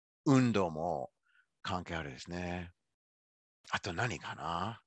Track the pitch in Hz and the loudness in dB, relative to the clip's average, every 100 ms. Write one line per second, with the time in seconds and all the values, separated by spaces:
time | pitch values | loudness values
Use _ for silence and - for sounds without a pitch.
0 | _ _ - 135 127 104 92 78 82 76 | _ _ 4 6 6 4 2 2 0 -2
1 | 60 _ _ _ _ _ - 92 87 85 | -4 _ _ _ _ _ -4 -4 -2 -4
2 | 76 64 - 87 90 90 87 - _ _ | -4 -8 -8 -4 -2 -4 -6 -12 _ _
3 | _ _ _ _ _ _ - - - 82 | _ _ _ _ _ _ -6 -4 -2 -2
4 | 120 92 - 107 76 85 95 117 | -2 -2 -8 -6 -4 -2 -2 -6